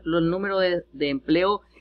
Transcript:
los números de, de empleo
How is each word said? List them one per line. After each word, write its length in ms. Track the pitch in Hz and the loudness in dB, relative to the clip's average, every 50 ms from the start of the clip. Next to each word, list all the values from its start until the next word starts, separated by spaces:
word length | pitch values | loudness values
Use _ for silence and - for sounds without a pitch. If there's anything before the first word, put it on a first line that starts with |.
| - | -4
los 180 | 160 170 170 | -2 0 0
números 380 | 165 165 180 190 202 202 196 190 | 2 0 0 -2 -4 -2 0 0
de, 240 | 185 180 175 170 - _ | 2 2 0 -2 -4 _
de 160 | - 135 147 143 | -8 -4 -4 -2
empleo 540 | 139 131 - - 156 170 185 196 208 196 _ _ _ - | -4 -4 0 0 2 2 2 2 0 -2 _ _ _ -20